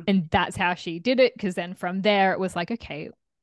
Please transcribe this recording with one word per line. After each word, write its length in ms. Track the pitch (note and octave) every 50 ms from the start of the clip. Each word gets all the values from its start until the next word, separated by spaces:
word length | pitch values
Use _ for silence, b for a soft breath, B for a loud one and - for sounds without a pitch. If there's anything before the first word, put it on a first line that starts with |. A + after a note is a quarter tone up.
| E3 G3+
And 220 | G3 F#3+ D#3+ D#3
that's 260 | - G3 F3 - - G3+
how 180 | F#3+ F3 F3+
she 240 | - - F3+ E3 F3
did 200 | E3+ A#3+ C4 A#3+
it. 140 | C4 A#3 - -
'Cause 160 | G#3 F#3+ F3+
then 180 | G3+ F3 F3 F#3
from 280 | - - F3 F#3 F#3+
there, 320 | F#3 G#3 G#3 G3 F#3+ F#3+ F3+
it 60 | -
was 160 | F#3+ F3+ -
like, 160 | F3 E3+ -
okay, 380 | A#3 - - - D3+ D3 - - - _ _ _ _ _